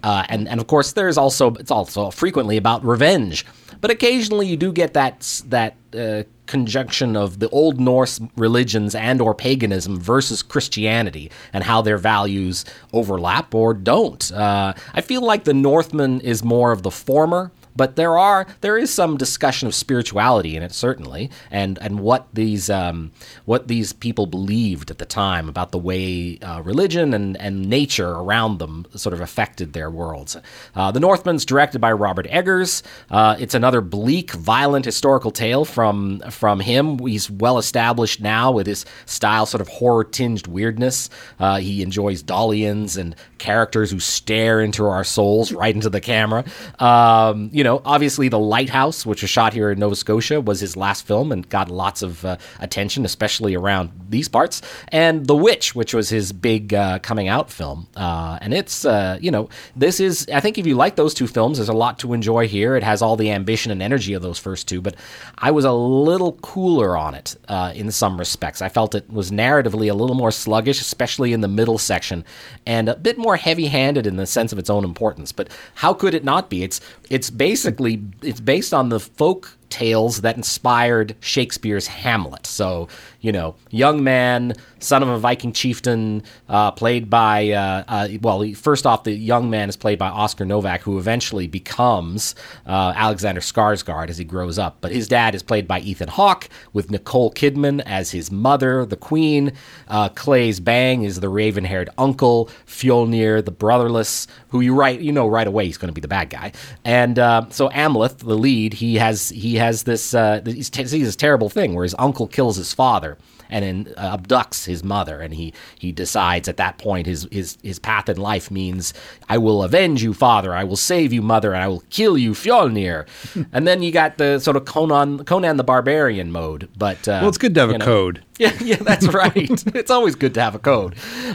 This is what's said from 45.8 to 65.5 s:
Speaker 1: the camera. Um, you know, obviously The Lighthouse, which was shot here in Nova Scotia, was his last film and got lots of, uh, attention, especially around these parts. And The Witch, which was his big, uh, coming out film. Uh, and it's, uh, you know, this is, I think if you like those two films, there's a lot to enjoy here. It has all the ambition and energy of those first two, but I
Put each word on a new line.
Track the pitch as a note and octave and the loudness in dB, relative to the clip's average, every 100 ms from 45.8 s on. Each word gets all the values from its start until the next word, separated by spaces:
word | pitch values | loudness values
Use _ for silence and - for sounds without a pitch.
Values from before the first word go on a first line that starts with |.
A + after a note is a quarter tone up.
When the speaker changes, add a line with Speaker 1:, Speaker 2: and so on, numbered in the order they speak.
| G#2+ | 0
Speaker 1:
the | G2 | -2
camera. | G#2 A2 G#2+ A2+ C3+ - - - | 0 0 2 0 -4 -14 -18 2
Um, | B2 A#2+ A#2 A2+ A2+ G#2+ G#2 | 6 8 8 8 6 2 -2
you | D3 | 2
know, | C3 C3+ | 2 2
obviously | C3+ D3 C#3+ C3+ C3 | 2 2 2 2 2
The | A#2 | 2
Lighthouse, | G#2+ A2+ C3+ C3 C#3+ D#3+ A2+ | 2 2 2 2 0 0 -4
which | G2+ | -4
was | F#2+ | 0
shot | - A2+ | 2 2
here | A2 G#2 | 2 0
in | G2 | 2
Nova | G#2 G2+ | 0 0
Scotia, | - A2 - D3+ | 0 0 0 -2
was | A2+ G2 | 0 -2
his | G2+ F2 | -4 -4
last | G2 G2 - | -2 -2 0
film | G#2 D3+ | 0 0
and | G#2 F2+ | -4 -4
got | G2 F#2 | -4 -4
lots | F2+ F#2 - | -4 -4 -4
of, | F#2 E2 | -10 -8
uh, | F#2 F2+ - - | -8 -8 -12 -14
attention, | F2+ - G2+ C3+ | -10 -6 -4 -4
especially | G#2+ - G#2+ - A2 | -4 -2 -4 -2 -2
around | F2+ G2 G2 E2+ F2+ F#2 | -2 0 -2 -4 -10 -6
these | A2+ D#3 | -4 0
parts. | A#2+ D#3 - - - - | 0 0 -2 -14 -18 -4
And | D#3+ E3 D#3+ C#3 | 2 4 2 4
The | D3 | 6
Witch, | G#3 - - | 6 4 -2
which | A#2+ A2 | -2 -2
was | A#2 G2+ | 0 0
his | A2 F#2+ | -2 -2
big, | F#2+ A2+ A2 G#2 | -2 0 0 0
uh, | G#2 G2 F#2 | 0 0 -2
coming | - A2 F#2 | -4 -4 0
out | A#2+ - | -2 -2
film. | - D#2 D#2 E2+ - | -8 -10 -10 -14 -8
Uh, | F2+ E2 E2 E2 | -6 -4 -6 -8
and | G#2 | -4
it's, | D#3 G3 - | -4 -4 -2
uh, | C#3+ G#2+ F#2+ F#2 | 0 2 0 -2
you | F3 | -2
know, | A#2 A2 - - B2+ | -2 -4 -12 -18 0
this | D3 F3 | 0 2
is, | F#3+ E3+ - | 0 0 -2
I | C#3+ | 0
think | G#3+ G#3+ | 0 -2
if | E3+ | 0
you | |
like | B2+ E3 - | 4 4 4
those | D#3 | 0
two | - B2 | 0 -2
films, | - A2+ D3 | 2 0 0
there's | A2 | 0
a | |
lot | A2 A#2+ A#2+ | 0 0 -2
to | B2 | -4
enjoy | A#2+ G#2+ A#2 A2+ | -2 2 2 2
here. | G2+ A2+ C3 | 0 2 2
It | |
has | G#2+ G#2 | 2 2
all | A2+ A2 | 2 2
the | G#2+ | 0
ambition | G2+ G2 A2+ A#2 | 0 -2 -2 -2
and | F#2+ | -4
energy | G2 C3+ G2 | -2 -2 -2
of | F#2+ | -6
those | F2+ E2+ | -6 -8
first | - F#2 - | -8 -8 -8
two, | F#2 | -6
but | F#2+ - - - - - | -6 -8 -20 -20 -20 -4
I | C3 | 0